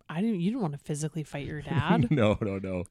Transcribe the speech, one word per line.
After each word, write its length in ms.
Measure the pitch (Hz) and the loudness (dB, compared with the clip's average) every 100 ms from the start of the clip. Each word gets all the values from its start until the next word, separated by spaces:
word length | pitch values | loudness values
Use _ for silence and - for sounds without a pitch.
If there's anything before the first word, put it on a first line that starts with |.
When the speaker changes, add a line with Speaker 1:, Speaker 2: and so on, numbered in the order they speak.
| - | -8
Speaker 1:
I 120 | 156 | -2
didn't, 200 | 226 196 | 0 0
you 100 | 175 | 0
didn't 100 | 262 | 0
wanna 160 | 175 143 | -2 -4
physically 460 | - 147 151 160 | -6 -4 -4 -4
fight 240 | 147 143 139 | -6 -8 -6
your 140 | 151 | -8
dad. 500 | 143 135 151 208 131 | -4 -2 2 4 4
Speaker 2:
<laughs> 0 | |
No, 260 | 147 107 98 | 4 4 4
no, 180 | 107 98 | 0 -4
no. 240 | 95 92 87 | -4 -6 -4